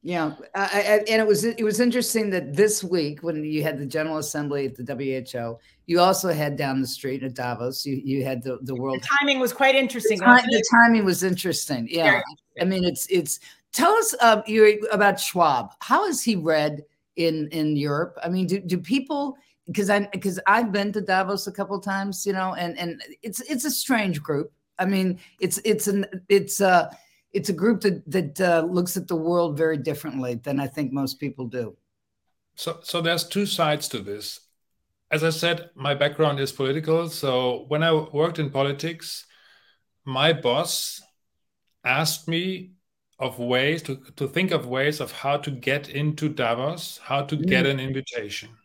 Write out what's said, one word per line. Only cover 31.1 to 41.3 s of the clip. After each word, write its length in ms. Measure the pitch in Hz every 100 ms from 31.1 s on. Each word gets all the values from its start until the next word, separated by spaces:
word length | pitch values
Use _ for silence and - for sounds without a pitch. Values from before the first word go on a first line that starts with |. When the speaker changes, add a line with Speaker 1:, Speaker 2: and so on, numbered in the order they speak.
| -
Speaker 1:
people 260 | 143 131 127
do. 320 | 127 110 - _ _ _ _ _ _ _ -
Speaker 3:
So, 240 | - 160
so 200 | - 170
there's 220 | 165 170
two 220 | - 202 202
sides 420 | - 160 151 147
to 100 | 120
this. 400 | 98 104 104 - _ _ _ _ _ _ _
As 120 | 160
I 60 | 160
said, 400 | 156 170 - - -
my 180 | 135
background 460 | 139 185 - 156 139
is 120 | 135
political. 560 | - 135 143 156 160 170
So 580 | 156 139 127 127 123 139
when 160 | 151
I 80 | 165
worked 460 | 160 156 143 160 160
in 100 | 147
politics, 800 | 135 139 143 160 160 - - - _ _ _ _ _ _ _ -
my 280 | 131 147
boss 680 | 160 120 127 170 - - - _ _ _